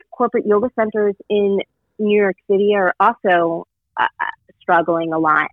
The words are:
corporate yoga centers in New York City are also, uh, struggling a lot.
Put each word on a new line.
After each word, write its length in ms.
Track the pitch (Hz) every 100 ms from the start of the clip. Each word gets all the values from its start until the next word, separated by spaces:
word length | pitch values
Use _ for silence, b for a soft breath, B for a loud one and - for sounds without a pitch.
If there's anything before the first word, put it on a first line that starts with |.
| _
corporate 340 | - 240 240 214
yoga 240 | 208 254 -
centers 380 | 220 214 208 196 -
in 320 | 208 202 196 - _ _ -
New 180 | 214 208
York 200 | 202 - -
City 260 | 196 208 202
are 180 | 180 -
also, 680 | 202 240 208 175 170 165 180 _ _ -
uh, 100 | 120 - - - _ _
struggling 520 | - 170 165 165 165
a 60 | 160
lot. 300 | 156 151 151